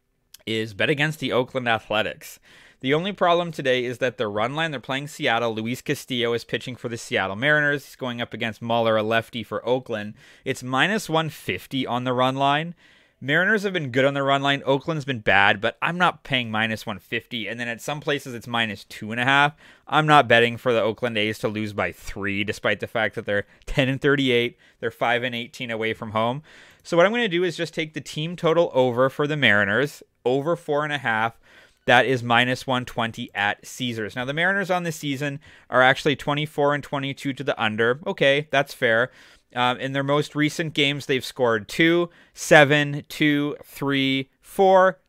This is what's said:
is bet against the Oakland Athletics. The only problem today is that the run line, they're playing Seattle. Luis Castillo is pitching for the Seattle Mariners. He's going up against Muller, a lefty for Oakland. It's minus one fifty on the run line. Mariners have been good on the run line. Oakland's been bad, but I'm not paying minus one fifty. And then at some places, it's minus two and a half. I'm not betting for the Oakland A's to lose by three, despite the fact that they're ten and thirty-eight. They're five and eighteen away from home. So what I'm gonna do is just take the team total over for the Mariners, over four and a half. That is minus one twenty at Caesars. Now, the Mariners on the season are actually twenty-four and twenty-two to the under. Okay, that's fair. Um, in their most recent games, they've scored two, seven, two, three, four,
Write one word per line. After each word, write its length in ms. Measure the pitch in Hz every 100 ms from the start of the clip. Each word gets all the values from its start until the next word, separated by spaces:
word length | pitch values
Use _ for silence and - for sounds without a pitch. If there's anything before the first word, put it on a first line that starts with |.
| _ _ _ - -
is 280 | 110 110
bet 160 | 101 117
against 300 | 143 151 156
the 120 | 131
Oakland 360 | 110 127 127 120
Athletics. 720 | 113 - 107 95 - - - _ - - _
The 140 | 131
only 180 | 151 190
problem 400 | 196 180 170 170
today 340 | 156 135 127 123
is 120 | 120
that 200 | 127 -
the 100 | 110
run 280 | 104 117 147
line, 140 | 165
they're 100 | 135
playing 280 | - 135 143
Seattle. 480 | - 135 117 120 113
Luis 260 | 113 123
Castillo 520 | - 143 - 123 117
is 100 | 117
pitching 320 | - 120 - 120
for 140 | 123
the 80 | 113
Seattle 380 | - 113 95 101
Mariners. 500 | 143 151 147 143 -
He's 100 | -
going 260 | 127 120
up 140 | 117 113
against 260 | 113 104
Muller, 360 | 117 117 113 110
a 60 |
lefty 380 | 107 113 - 120
for 260 | 107 107 113
Oakland. 460 | 131 - 107 104 107 - - -
It's 160 | 131
minus 480 | 123 131 165 214 -
one 200 | 160 160
fifty 580 | - - 90 - 131 131
on 160 | 120
the 100 | 127
run 220 | 123 127 135
line. 400 | 139 143 165 - _ _ _ _
Mariners 440 | 127 156 190 220
have 100 | 202
been 160 | 180 139
good 160 | 123 135
on 80 |
the 80 | 139
run 220 | 139 139
line. 180 | 139 139
Oakland's 420 | - 139 - 160 135
been 160 | 123
bad, 380 | 104 98 101 104
but 160 | 113 -
I'm 160 | 143 175
not 260 | 175 151
paying 280 | - 131 117
minus 340 | 107 113 107 -
one 140 | 95
fifty. 480 | - 117 - 120 98
And 120 | 117
then 80 | 120
at 140 | 113
some 180 | - 147
places, 360 | 156 147 135 120
it's 100 | 120
minus 380 | 120 113 98
two 280 | - - 107
and 80 | 117
a 60 | 123
half. 300 | 139 147 - - - -
I'm 180 | 143 156
not 220 | 147 117
betting 280 | 117 117 117
for 160 | 127
the 120 | 113
Oakland 340 | 104 104 123 110
A's 220 | 107 107
to 80 | 117
lose 260 | 107 107
by 180 | 101 90
three, 520 | - - 107 101 98
despite 360 | 104 - 117 104
the 60 | 107
fact 300 | 117 107 113
that 100 | 104
they're 220 | 101 - _ -
ten 240 | - 131
and 100 | 135
thirty-eight. 560 | 147 139 135 120 120 - _ _
They're 120 | 117
five 320 | - 123 120
and 100 | 123
eighteen 380 | 120 117 - 123
away 240 | 110 110 107
from 160 | 110
home. 320 | 107 113 135 - - - _
So 120 | - 170
what 120 | 185
I'm 40 |
gonna 160 | 233 226
do 160 | 170
is 140 | 180 156
just 160 | 165
take 220 | - 156 156
the 60 |
team 340 | - - 156 175
total 340 | 165 160 170 131
over 340 | 127 120 131
for 160 | - 147
the 100 | 151
Mariners, 680 | 123 104 98 107 143 - - _
over 320 | 123 135 143 165
four 280 | - 147
and 100 | 151
a 60 | 143
half. 400 | 120 110 113 - _ - - _ -
That 180 | 123 120
is 160 | 127
minus 460 | 120 117 123 127 -
one 180 | 123 123
twenty 480 | - 113 110 120
at 320 | 101 101 - -
Caesars. 500 | - 123 113 104 123
Now, 100 | 127
the 80 |
Mariners 360 | 147 180 196 185
on 140 | 180
the 80 | 170
season 480 | 156 147 135 147 139 - - -
are 100 | 123
actually 360 | 127 135 - 131
twenty-four 580 | - 147 151 - 143 147
and 80 |
twenty-two 500 | - 143 135 131 139
to 100 | 131
the 160 | 135 -
under. 400 | 110 107 117 131 196
Okay, 420 | 190 139 139 147
that's 240 | 135 143 -
fair. 340 | 123 113 123 - - _ _ 120
Um, 240 | 123 123
in 140 | 131
their 100 | 139
most 320 | 139 147 147 147
recent 380 | 151 - 160
games, 320 | 151 139 143 -
they've 180 | 131
scored 460 | - - 120 110 101
two, 400 | - 165 170 170 - _
seven, 720 | - - 160 139 147 143 147 -
two, 480 | - 151 147 147 -
three, 640 | - - 139 139 135 135 131 _
four, 580 | - - 190 190 185 185